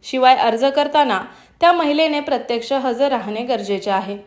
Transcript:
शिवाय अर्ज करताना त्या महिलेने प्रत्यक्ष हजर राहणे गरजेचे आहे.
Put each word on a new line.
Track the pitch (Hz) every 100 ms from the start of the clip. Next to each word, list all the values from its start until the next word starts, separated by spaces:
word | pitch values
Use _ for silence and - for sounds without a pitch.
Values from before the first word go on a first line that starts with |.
शिवाय | - 262 254 254
अर्ज | 233 226 269
करताना | 277 294 302 277 196 - - - _
त्या | 339
महिलेने | 349 302 294 320 294
प्रत्यक्ष | 294 254 226 240 233
हजर | 277 254 233 277
राहणे | 254 202 214
गरजेचे | 247 233 196 196 202
आहे. | 190 190 202